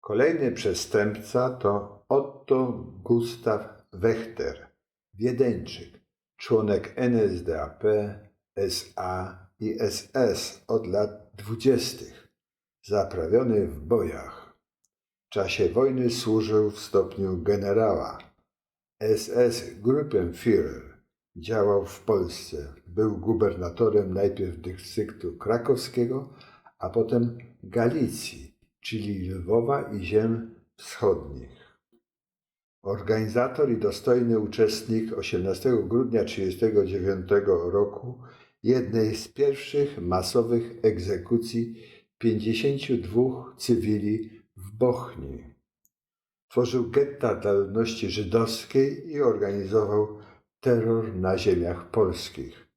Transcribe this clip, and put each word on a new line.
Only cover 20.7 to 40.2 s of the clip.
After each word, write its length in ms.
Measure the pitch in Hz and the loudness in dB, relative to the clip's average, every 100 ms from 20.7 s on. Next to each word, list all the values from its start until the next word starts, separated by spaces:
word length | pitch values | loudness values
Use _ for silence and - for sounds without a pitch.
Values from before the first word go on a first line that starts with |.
| - - - _ _ _ - | -6 -14 -20 _ _ _ -16
działał 500 | - 113 101 98 95 | -4 0 4 2 0
w 140 | - | -10
Polsce. 760 | - 104 87 - - 73 73 - - | 0 0 0 -6 -10 -12 -12 -16 -12
Był 320 | 85 107 95 | -2 0 0
gubernatorem 960 | 87 104 104 92 90 - 113 104 95 | 0 2 2 0 -8 2 4 4 2
najpierw 460 | 92 98 - 92 82 | 0 0 0 -6 -6
dystryktu 760 | 85 92 - - - - 90 85 | -10 -12 -10 -6 -6 -6 -10 -8
krakowskiego, 1000 | 104 117 233 123 - - 120 131 - - - _ - _ | -2 -2 2 -2 -2 -2 -2 -2 -8 -18 -20 _ -20 _
a 120 | 92 | -4
potem 480 | 95 113 120 120 - - _ | -2 0 2 0 -4 -16 _
Galicji, 960 | 98 117 120 160 127 - - - - _ _ _ | -6 0 2 2 -2 -4 -12 -14 -20 _ _ _
czyli 500 | - 110 104 98 90 | -8 -6 -4 -6 -6
Lwowa 520 | 95 87 113 117 143 - | -6 2 2 2 -2 -2
i 120 | 104 | -6
ziem 500 | 87 107 113 113 113 - _ _ | 2 2 4 0 -4 -16 _ _
wschodnich. 1040 | - - 107 87 71 67 60 - - _ _ _ _ _ _ _ _ _ _ _ | -18 0 2 2 -2 -14 -16 -20 -20 _ _ _ _ _ _ _ _ _ _ _
Organizator 880 | 98 101 95 110 110 113 127 127 143 | -8 -6 0 0 2 0 0 2 2
i 60 | 113 | 2
dostojny 600 | 101 95 - 123 120 113 | 0 -2 2 4 4 2
uczestnik 760 | 107 107 110 107 - 113 113 | 0 2 2 2 -2 -2 -2
osiemnastego 720 | 113 98 101 95 92 131 117 | -6 -4 -2 -2 0 2 2
grudnia 420 | 92 117 131 117 | 2 0 2 2
trzydziestego 640 | 95 - 95 87 113 104 95 | 0 -2 -4 0 2 4 2
dziewiątego 840 | 95 92 95 87 101 98 87 87 | 0 -2 -2 2 2 4 2 2
roku 520 | 98 101 - 123 123 - - _ _ | 0 0 -2 -12 -14 -18 -20 _ _
jednej 540 | 110 127 107 110 110 107 | 2 2 2 0 0 -2
z 120 | - | -10
pierwszych 720 | - 143 139 - 143 143 - | 0 0 0 -4 -2 -2 -2
masowych 800 | 87 92 | -2 0